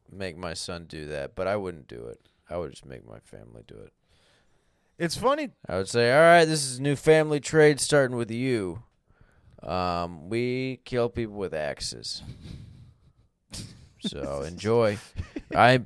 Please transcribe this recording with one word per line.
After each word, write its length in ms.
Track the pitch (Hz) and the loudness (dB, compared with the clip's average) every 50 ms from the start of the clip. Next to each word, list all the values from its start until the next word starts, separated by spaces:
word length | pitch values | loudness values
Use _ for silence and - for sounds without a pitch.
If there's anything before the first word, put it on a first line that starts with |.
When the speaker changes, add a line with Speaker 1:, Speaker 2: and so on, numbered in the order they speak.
| _ _ | _ _
Speaker 1:
make 260 | - 98 98 92 76 85 | -12 -10 -10 -10 -10 -8
my 160 | 90 82 82 | -10 -8 -8
son 320 | - - - 90 85 82 76 | -8 -8 -10 -10 -10 -12 -12
do 180 | - 78 76 73 | -12 -12 -10 -8
that, 260 | 76 71 69 67 - | -8 -8 -8 -8 -8
but 120 | - 92 | -6 -4
I 100 | 92 104 | -2 -2
wouldn't 320 | 107 95 92 85 73 64 - | -2 -4 -6 -10 -12 -14 -16
do 180 | 58 58 58 | -16 -14 -14
it. 140 | 58 57 - _ _ _ _ _ - | -14 -16 -18 _ _ _ _ _ -10
I 80 | 85 | -8
would 140 | 87 82 69 | -8 -8 -8
just 160 | - - - | -12 -16 -18
make 200 | 69 65 58 50 | -18 -20 -18 -18
my 120 | 57 55 55 | -20 -20 -20
family 420 | _ _ 52 50 53 58 57 57 55 | _ _ -20 -20 -20 -20 -20 -20 -20
do 100 | - - | -20 -20
it. 160 | 53 50 - _ _ _ _ _ _ _ _ _ _ _ _ _ _ _ _ _ _ _ _ _ - | -20 -20 -20 _ _ _ _ _ _ _ _ _ _ _ _ _ _ _ _ _ _ _ _ _ -6
Speaker 2:
It's 180 | 170 165 - | -6 -6 -2
funny. 340 | - 202 254 285 311 294 202 - _ - - | 0 0 0 0 0 -2 -6 -10 _ -10 -6
Speaker 1:
I 80 | 87 | -4
would 120 | 95 98 - | -4 -2 0
say, 240 | - 120 120 120 | 0 2 4 6
"All 80 | 131 151 | 6 8
right, 240 | 165 170 170 170 165 | 8 10 8 8 8
this 200 | 160 160 151 139 | 6 2 0 -2
is 140 | 131 123 127 | -4 -4 -4
a 40 | |
new 140 | 135 143 139 | -2 -2 -2
family 440 | - - 156 156 156 156 151 151 143 | 2 6 6 6 6 6 2 0 -2
trade 400 | - - - 156 151 147 147 131 | -2 2 6 6 8 8 6 4
starting 360 | - - 151 143 135 123 123 | 2 2 4 4 4 2 0
with 140 | 120 120 104 | -4 -4 -4
you. 520 | 113 120 127 135 123 110 95 90 82 113 - _ _ _ _ _ _ _ _ _ _ _ _ _ - - | -4 -4 -2 0 0 0 -2 -4 -6 -10 -14 _ _ _ _ _ _ _ _ _ _ _ _ _ -20 -14
Um, 680 | - - 87 92 90 90 87 87 87 87 87 76 78 87 | -8 -4 -2 -2 0 0 0 -2 -4 -4 -8 -12 -8 -6
we 520 | 113 120 123 123 123 127 131 131 127 - - | -4 -2 -2 -2 -2 -4 -4 -6 -8 -10 -10
kill 240 | - 127 120 120 120 | -6 -2 -2 -2 -2
people 260 | - 120 117 107 101 | -2 -4 -6 -6 -6
with 180 | 104 95 82 78 | -6 -6 -4 -4
axes." 680 | 78 76 69 69 - - - 62 58 55 - - - - - - - - - - - - - - - - - - _ _ _ _ _ _ _ _ _ _ _ - - - - - - - - _ _ - | -4 -4 -4 -6 -6 -8 -10 -10 -10 -12 -12 -12 -12 -14 -16 -18 -16 -16 -16 -16 -16 -18 -20 -20 -20 -20 -20 -20 _ _ _ _ _ _ _ _ _ _ _ -16 -16 -16 -16 -18 -20 -20 -20 _ _ -10
So 360 | - - 73 69 67 69 69 | -10 -8 -8 -8 -8 -6 -6
Speaker 2:
<laughs> 40 | 69 | -8
Speaker 1:
enjoy. 520 | 80 87 85 92 107 117 120 113 104 104 - - - - - - - - - - - - | -8 -10 -6 -2 2 2 4 2 2 0 -4 -8 -12 -12 -12 -10 -10 -12 -14 -10 -2 4
I, 260 | 85 113 123 127 127 - | 6 6 6 6 4 4